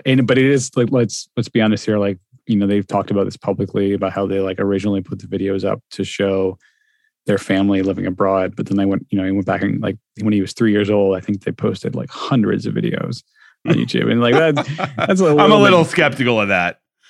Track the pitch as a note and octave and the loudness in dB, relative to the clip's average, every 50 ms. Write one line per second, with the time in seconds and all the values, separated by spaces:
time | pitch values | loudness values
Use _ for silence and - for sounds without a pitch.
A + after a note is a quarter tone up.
0 | - C3 C3 C3+ B2 - - C3 C3 C#3 C#3 C3 B2 - - C3 A#2+ A2+ C3+ B2 | 0 2 2 2 4 4 4 4 4 4 2 2 0 -2 -2 -2 0 2 2 0
1 | A#2 G#2 - - - _ - A#2+ A2 - - A#2 A2 G#2+ G#2 G2 - A2 G#2+ G#2 | 0 0 -4 -10 -12 _ -6 -6 -6 -2 0 0 2 2 0 0 0 -2 0 0
2 | G2+ G2 G2 - _ _ _ _ _ - A2+ G2+ G2+ G2 G2+ G2+ G2 - G#2 G2+ | 0 -2 -4 -6 _ _ _ _ _ -2 0 0 2 2 0 0 -2 -2 -2 -4
3 | F#2 - G2+ G2 G2 G2 - - - G2+ F#2 D#2 G2+ F#2+ - G#2 G2 G2 G2+ F2+ | -2 0 0 -2 -2 -2 -4 -8 -6 -6 -4 -4 -4 -4 -2 -2 -2 0 -2 -2
4 | G2 F#2+ F#2 G2 G2+ F#2+ G2 G2 F#2+ F#2+ F#2+ G2 G2 G2+ G2 G2 G2 G#2 G2+ G2 | -2 -4 -2 -2 -4 -2 -2 -2 -2 -4 -4 -4 -2 -2 -2 -2 0 -2 -2 -2
5 | F#2 - F#2+ F#2+ - F#2+ G2 F#2+ G2 G2 F#2+ F#2+ G2 G2 - A#2 _ _ - - | -4 -6 -12 -12 -10 -8 -6 -4 -4 -2 -4 -2 -2 -4 -4 -4 _ _ -8 -8
6 | F#2+ - - - G2+ G2 F#2+ F#2+ F#2+ F#2+ F#2 _ _ _ _ _ _ _ _ _ | -8 -6 -4 -4 -2 0 0 0 -2 -2 -4 _ _ _ _ _ _ _ _ _
7 | _ _ _ _ - - G2+ F#2+ - - G2 F#2+ G2+ G2+ G2 F#2+ F#2+ G2 F#2 F#2+ | _ _ _ _ -4 -2 -2 -2 0 -2 0 0 2 2 2 0 0 -2 -2 -4
8 | F#2+ F#2 F#2 - G2+ F#2+ G2 F#2+ F#2 F#2+ - - G2+ - G2 G2 G2 G2 F#2+ E2 | -4 -6 -2 -2 0 0 2 0 0 -2 -4 -6 -6 -2 -2 0 0 0 -2 -2
9 | - - - G2 F#2+ F#2+ G2 G2+ F#2 F#2+ F#2 F2+ G2+ G2+ - G2+ G#2+ G2 G2 - | -4 -4 -4 -2 -2 -2 -2 -2 -2 -2 -2 -2 -2 -4 -4 -2 -4 -6 -6 -8
10 | _ _ _ - G#2+ G#2+ G#2+ G2+ F#2+ - - - A#2 A2 G#2 G#2 G#2 G2+ G#2 G2+ | _ _ _ -4 -2 0 0 0 -2 -4 -2 0 0 2 2 2 2 2 2 2
11 | G2 F#2+ F#2+ F#2 - - G2+ G2 - G2+ - - - G#2+ F#2+ - - - - - | 2 2 0 -2 -2 -6 -6 -4 -4 -8 -6 -4 -4 -4 -4 -4 -6 -6 -6 -6
12 | - - - - - - C3+ A#2 G#2 G2+ G#2 G#2 G#2+ - G#2+ - - A2+ - - | -8 -10 -12 -12 -4 -2 0 2 2 2 0 -2 -4 -4 -4 -4 -4 -2 -4 -4
13 | - - B2 - _ _ _ _ _ - _ _ - - D#3+ - A#2+ B2 - A#2+ | -6 -8 -8 -10 _ _ _ _ _ -20 _ _ -2 0 0 0 0 -2 -2 -2
14 | A#2+ A#2 A2+ A#2 A#2+ A#2+ B2 D#3+ E3 D#3 D3 C#3 - C#3 D3+ - F#3+ - - - | 0 2 2 2 2 4 4 4 4 2 2 0 -2 -4 -6 -6 -6 -6 -4 -2
15 | E3 G3+ G3 F#3 F#3 D#3 D3 D3 G#3 G3+ G#3+ G#3 G3+ G3+ F#3 E3+ D#3+ - - F3 | 2 2 2 4 4 4 6 6 6 6 8 8 8 8 6 6 4 4 2 2
16 | D#3 C#3+ A#2 B2+ B2 B2 A#2 A2 G#2 G2 F#2+ F2+ F2 F2 - _ _ _ _ _ | 2 0 0 0 0 2 2 2 2 2 2 0 0 -2 -4 _ _ _ _ _
17 | _ | _